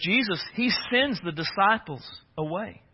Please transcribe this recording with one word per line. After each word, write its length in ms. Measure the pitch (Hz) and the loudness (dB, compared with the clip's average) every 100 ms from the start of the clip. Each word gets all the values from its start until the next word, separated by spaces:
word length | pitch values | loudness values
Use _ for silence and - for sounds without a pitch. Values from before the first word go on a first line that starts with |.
Jesus, 400 | 165 233 220 170 - | 2 2 2 -2 -4
he 160 | - 247 - - | -2 0 0 2
sends 300 | 247 277 202 | 2 2 0
the 100 | 170 | -4
disciples 720 | 156 165 - 196 220 - 139 - - _ - | -4 -2 2 4 4 -2 -12 -14 -18 _ -6
away. 460 | 156 175 214 - _ | -4 -4 -6 -12 _